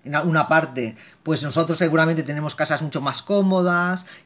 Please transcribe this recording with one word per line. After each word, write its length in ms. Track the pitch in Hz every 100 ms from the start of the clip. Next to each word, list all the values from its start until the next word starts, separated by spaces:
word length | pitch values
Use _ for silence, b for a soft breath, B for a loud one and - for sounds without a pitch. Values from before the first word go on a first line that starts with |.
| -
en 100 | 147
una 300 | 170 160 143
parte, 480 | 160 131 127 113 113 B B
pues 180 | - 151
nosotros 380 | 143 156 165 165
seguramente 420 | 165 160 160 160
tenemos 320 | 151 147 151
casas 300 | - 151 151
mucho 180 | 151 143
más 220 | 139 131
cómodas 840 | - 202 190 185 180 175 175 185 - B